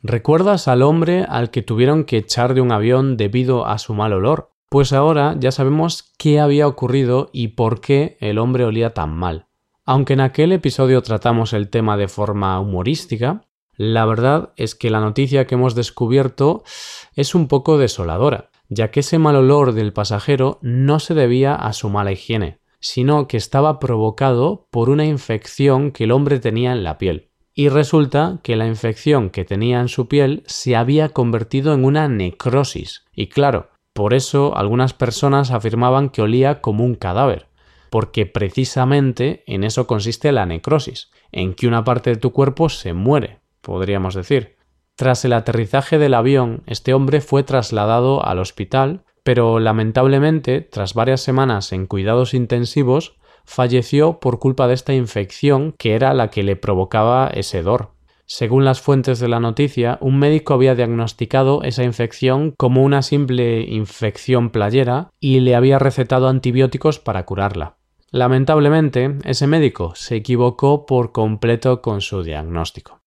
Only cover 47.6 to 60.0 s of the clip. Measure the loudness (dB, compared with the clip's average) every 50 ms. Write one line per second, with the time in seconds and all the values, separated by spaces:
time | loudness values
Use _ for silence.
47.6 | -2 -2 -2 -2 0 2 2 2 2 2 0 0 0 -2 -2 -4 -4 -6 -8 -10
48.6 | -8 -2 0 0 0 0 -4 -8 _ _ _ _ _ 0 2 2 4 2 2 2
49.6 | 2 2 2 0 0 0 2 2 4 4 4 4 4 2 2 0 0 -2 -2 -2
50.6 | -4 _ -8 -8 -6 -4 -2 -2 0 0 0 0 0 0 0 0 2 0 -2 -4
51.6 | -4 -6 -6 -6 -6 -4 -4 -4 -2 0 2 0 0 0 0 -2 -2 0 -2 -2
52.6 | -2 -2 0 0 2 2 2 0 -2 -6 _ _ _ _ _ _ _ -10 -2 -2
53.6 | 0 2 2 0 0 2 2 2 2 2 0 0 -4 -4 -2 0 -2 -2 0 2
54.6 | 2 2 0 0 -2 -2 -2 -2 -2 -2 -4 -6 -6 -6 -6 -2 2 2 2 2
55.6 | 0 -4 -8 _ -2 0 0 2 2 2 2 2 0 -2 -2 -2 -2 -2 -2 -2
56.6 | -2 -2 0 0 0 0 0 0 2 4 2 2 0 0 -2 -6 -6 -4 -6 -4
57.6 | 0 0 -2 -2 -2 -8 _ _ _ _ _ _ _ -16 -6 -6 -2 0 2 4
58.6 | 4 4 2 0 0 0 2 2 2 0 -2 0 0 -2 0 0 -2 -2 0 0
59.6 | -2 -2 0 -2 -2 -2 -2 -2